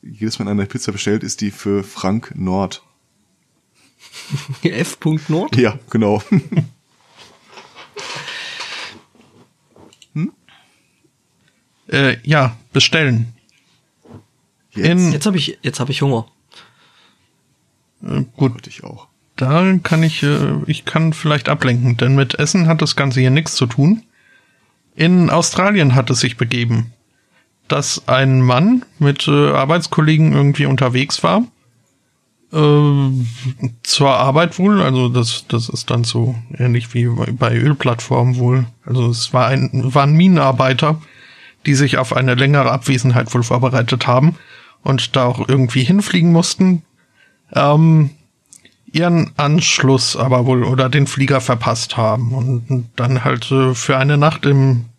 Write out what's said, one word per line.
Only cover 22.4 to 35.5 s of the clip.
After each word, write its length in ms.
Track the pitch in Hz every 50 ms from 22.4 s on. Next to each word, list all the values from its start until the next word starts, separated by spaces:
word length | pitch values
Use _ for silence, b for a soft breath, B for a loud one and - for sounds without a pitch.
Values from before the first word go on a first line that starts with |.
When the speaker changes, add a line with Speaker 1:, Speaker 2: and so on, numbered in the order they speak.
| 147 151 - 190 175
Speaker 3:
hat 140 | 160 165 156
das 140 | 165 143 -
Ganze 240 | - 143 139 120 127
hier 100 | 127 131
nichts 240 | 131 151 156 - -
zu 100 | - 135
tun. 380 | 120 117 - 135 160 214 220 - b b b b b b b b b b b b b b b b _ _
In 340 | - 151 170 180 180 175 -
Australien 640 | - 165 165 - - - 185 202 208 202 165 139 123
hat 140 | 135 127 117
es 100 | 131 117
sich 180 | - 123 -
begeben, 540 | - 123 117 - 123 120 117 117 113 117 - - _ _ _ _ _ _ _ _ _ _ _ _ _ _
dass 400 | _ 147 143 143 - - - -
ein 340 | - 123 127 135 135 131 131
Mann 420 | 127 127 127 127 160 214 254 247 - _ _ _
mit, 280 | 147 143 143 - -
äh, 240 | - 147 143 147 143
Arbeitskollegen 840 | 143 139 135 139 165 175 165 - - - 156 151 156 151 160 156 143
irgendwie 320 | 139 143 143 143 - 143
unterwegs 580 | 139 135 127 135 127 123 127 139 - - - -
war. 200 | 165 175 208 240 240 _ _ _ _ _ _ _ _ _ _ _ _ _ _ _ _ _ _ _ _
Äh, 1160 | - 156 151 147 147 147 147 147 143 139 139 135 135 131 123 117 117 120 127 127 127 - - 123 - - _
zur 260 | - - - 143 139
Arbeit 500 | 131 117 127 135 135 151 175 175 180 -
wohl, 220 | 180 202 214 196
also 260 | 175 139 131 127 127
das, 380 | 120 120 123 120 117 - - -
das 220 | _